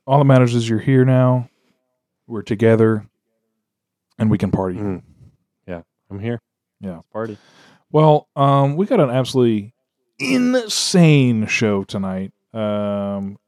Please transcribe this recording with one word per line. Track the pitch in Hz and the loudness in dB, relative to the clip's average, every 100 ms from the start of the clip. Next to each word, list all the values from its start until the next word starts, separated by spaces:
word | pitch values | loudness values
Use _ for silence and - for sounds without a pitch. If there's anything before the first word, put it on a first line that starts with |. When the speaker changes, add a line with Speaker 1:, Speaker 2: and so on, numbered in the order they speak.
| - | -2
Speaker 1:
all | 139 | 2
that | |
matters | 139 127 123 | 4 4 4
is | 120 113 | 0 0
you're | 110 | -2
here | 139 131 | 2 2
now. | 127 127 127 127 123 _ _ _ _ _ _ _ - | 4 4 2 0 -4 _ _ _ _ _ _ _ -14
We're | 113 | -10
together, | - 107 113 110 110 110 104 _ _ _ _ _ _ _ _ _ _ - | -6 0 2 4 2 0 -6 _ _ _ _ _ _ _ _ _ _ -4
and | 110 | -2
we | 107 | 0
can | 98 | -2
party. | 95 92 92 | -2 -4 -6
Speaker 2:
Mm. | 101 87 - _ - _ _ _ - | -8 -8 -12 _ -20 _ _ _ -14
Yeah, | 87 - _ - | -14 -14 _ -16
I'm | 98 | -12
here. | 113 117 _ _ _ _ | -8 -10 _ _ _ _
Speaker 1:
Yeah. | 101 82 | -14 -14
Speaker 2:
Let's | - | -14
party. | 107 113 104 _ _ _ _ _ | -10 -10 -12 _ _ _ _ _
Speaker 1:
Well, | 151 156 147 - | 2 4 2 0
um, | - 139 139 139 151 | -2 2 2 0 -2
we | 208 | -2
got | 240 | 0
an | 139 | 0
absolutely | 127 123 135 120 110 104 _ _ _ _ - | 0 -2 0 2 0 -6 _ _ _ _ -10
insane | - 254 247 254 214 - - 185 165 147 127 110 107 | -2 0 0 0 -2 -6 0 4 4 4 2 0 -2
show | - 107 101 | -2 0 -2
tonight. | 98 107 95 95 98 _ _ | -4 -8 -6 -8 -10 _ _
Um, | 113 107 104 104 101 101 139 98 101 | -8 -6 -4 -4 -4 -6 -6 -8 -14